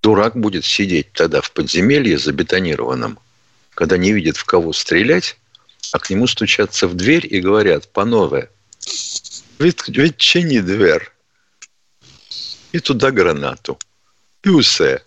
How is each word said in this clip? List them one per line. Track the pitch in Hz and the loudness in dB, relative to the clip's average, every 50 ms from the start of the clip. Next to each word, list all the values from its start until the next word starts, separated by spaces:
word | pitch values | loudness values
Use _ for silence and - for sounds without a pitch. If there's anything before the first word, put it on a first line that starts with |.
| - | 4
Дурак | 107 107 98 104 117 113 | 4 4 4 2 0 0
будет | 123 110 107 95 82 - | -2 -4 -2 -2 -4 -4
сидеть | - - - 101 95 90 78 69 _ _ | -4 -2 -2 -2 0 0 -2 -2 _ _
тогда | - 82 82 76 71 | -2 0 0 0 -2
в | - - | -4 -4
подземелье | _ - 76 69 - 87 92 120 143 147 135 110 82 71 | _ -6 -4 -2 0 0 2 2 2 2 2 2 0 0
забетонированном, | - 76 69 69 85 - - 92 95 85 76 65 58 62 64 64 58 - - - _ _ _ _ _ _ _ _ _ _ _ | -2 -4 -2 -2 -2 -2 0 -2 0 -2 -4 -4 -4 -4 -4 -4 -6 -8 -10 -12 _ _ _ _ _ _ _ _ _ _ _
когда | - 85 78 92 | -4 0 0 2
не | 90 90 98 107 | 2 2 2 2
видит, | 104 80 80 73 | 2 0 -2 -4
в | - - | -4 -4
кого | - - 90 85 82 | 0 0 0 0 0
стрелять, | 76 - - - - 87 104 127 160 180 - - - _ _ _ _ _ _ _ _ _ - - - | -4 -6 -4 0 0 0 2 2 2 0 0 -6 -12 _ _ _ _ _ _ _ _ _ -14 -6 -6
а | |
к | 98 - - | -6 -4 -2
нему | 95 101 120 | -2 0 0
стучатся | 123 - - 110 104 - - 104 - - - - | 0 0 -2 0 -2 0 0 0 -2 0 -2 -2
в | 90 90 | -2 -2
дверь | 87 90 117 156 170 - - - | -2 2 2 2 2 2 -2 -4
и | 95 | -2
говорят: | 90 95 101 107 107 98 82 73 - _ | 0 2 2 4 4 2 2 0 -2 _
«Панове, | _ 98 101 117 117 110 95 71 69 67 64 - _ _ _ _ - _ - - - - - - - - _ - - - _ _ - _ | _ -2 0 2 2 2 2 2 0 -4 -4 -6 _ _ _ _ -20 _ -14 -12 -10 -10 -10 -10 -12 -12 _ -14 -20 -20 _ _ -6 _
від-, | 147 175 170 - - - - | 0 0 0 0 -10 -4 0
відчини | 131 143 165 147 - - - - 180 175 160 139 113 | 2 2 2 2 0 0 2 2 2 2 2 2 0
дверь». | 95 87 98 110 101 85 78 80 - - _ _ _ _ _ _ _ _ _ _ - _ _ _ _ _ _ _ _ - - - _ - - - - - - - - - | 2 0 0 4 4 4 4 2 -2 -8 _ _ _ _ _ _ _ _ _ _ -20 _ _ _ _ _ _ _ _ -20 -20 -20 _ -18 -14 -14 -14 -14 -16 -18 -16 -8
И | - 175 | -8 -6
туда | - - 135 113 135 135 | -2 -2 0 2 0 0
гранату. | 135 107 90 87 78 71 71 67 - - _ - 71 _ - _ _ _ _ _ _ _ _ _ _ _ - | 2 2 2 2 2 -2 -4 -8 -8 -8 _ -12 -12 _ -14 _ _ _ _ _ _ _ _ _ _ _ 0
И | 202 | 4
усе. | 185 151 117 - - - 82 69 65 - _ | 4 4 4 2 2 2 2 0 0 -2 _